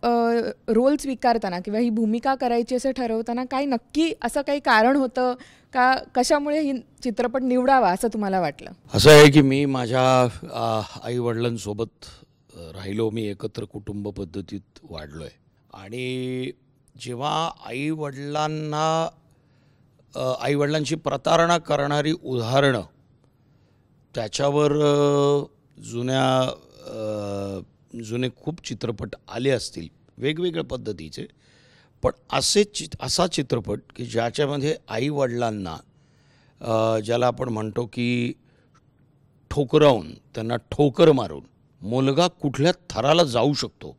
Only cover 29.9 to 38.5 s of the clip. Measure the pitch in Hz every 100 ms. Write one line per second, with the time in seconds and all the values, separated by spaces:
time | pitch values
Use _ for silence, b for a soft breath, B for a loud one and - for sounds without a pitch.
29.9 | _ _ - 131 156 180 160 131 131 107
30.9 | 90 80 - - _ b b b b b
31.9 | b 127 - - 139 - 202 208 - 165
32.9 | - 131 - 170 - 135 120 110 101 -
33.9 | - 120 113 117 131 143 143 143 - -
34.9 | 113 139 147 131 120 120 107 90 78 -
35.9 | _ b b b b b b - 113 113
36.9 | 113 104 117 123 117 127 110 110 110 120
37.9 | - 120 120 120 - b